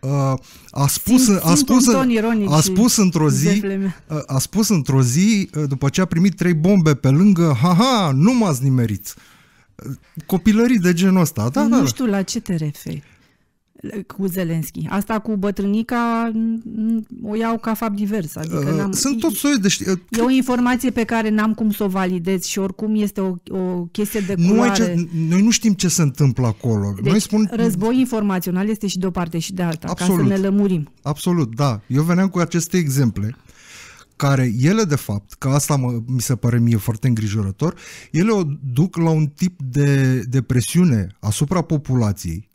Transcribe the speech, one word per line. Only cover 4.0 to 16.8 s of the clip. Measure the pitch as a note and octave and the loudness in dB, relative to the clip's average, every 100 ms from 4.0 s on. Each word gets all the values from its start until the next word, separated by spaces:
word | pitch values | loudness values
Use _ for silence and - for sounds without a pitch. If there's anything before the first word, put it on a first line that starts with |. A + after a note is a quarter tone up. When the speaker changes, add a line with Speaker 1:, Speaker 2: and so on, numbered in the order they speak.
| - | -8
Speaker 1:
uh, | D#3 - | -8 -4
a | C3+ | -4
spus | - F#3+ A3 | -2 -2 0
într-o | F#3+ B2+ C3+ | 0 2 2
zi, | B2+ C3 G3 A3 F#3+ D3+ | 2 2 2 2 -2 -4
uh, | D3 | -4
după | C3+ C#3 | -2 -2
ce | C3+ | 0
a | |
primit | F#3 E3 G3 D#3+ | 0 2 0 2
trei | F3 | 0
bombe | E3 E3 G3+ D#3 | 2 4 4 4
pe | C#3 C#3 | 2 2
lângă, | C#3 G3+ F3+ E3 B2+ | 4 4 4 4 2
„Ha, | D#3 F3 | 2 4
ha, | B3 B3 F3+ | 4 2 0
nu | C3 F3+ | 2 4
m-ați | B3+ G#3+ C3 | 4 2 0
nimerit.” | C3+ C3 A#2 G2+ - - - _ _ _ _ _ - C3+ _ - - | 0 0 0 -4 -8 -18 -20 _ _ _ _ _ -14 -14 _ -20 -4
Copilării | F#3 F#3+ G#3+ A#3+ B3 | 0 2 4 4 4
de | F3+ | 2
genul | E3+ F#3+ F#3 | 2 4 4
ăsta, | D#3+ - A2 | 2 0 -2
da, | C#3 | 0
Speaker 2:
Nu | A3+ | 2
Speaker 1:
da, | A#3 | 2
da. | C3+ | 2
Speaker 2:
știu | A2+ B3 | -2 -2
la | G3 | -2
ce | F#3+ A#3+ | -4 -8
te | - F3 | -4 -4
referi | D3+ D3 - D#3 - _ _ _ _ _ _ _ - G3+ G3 - | -4 -8 -12 -12 -14 _ _ _ _ _ _ _ -14 -12 -14 -6
cu | G3 | -6
Zelenski. | F3+ F3 E3 D#3+ - D#3+ | -4 -4 -4 -6 -8 -6
Asta | F#3+ G3 A3 | -4 -2 -4
cu | G#3 G#3+ | -4 -4
bătrânica, | G3 G3 G3+ G#3 A3+ A#3+ A#3 A3+ A#3 | -4 -4 -2 -2 -2 -2 -2 -2 -2
n-, | A3 A3+ A3+ A3+ A3 | -2 -4 -4 -8 -6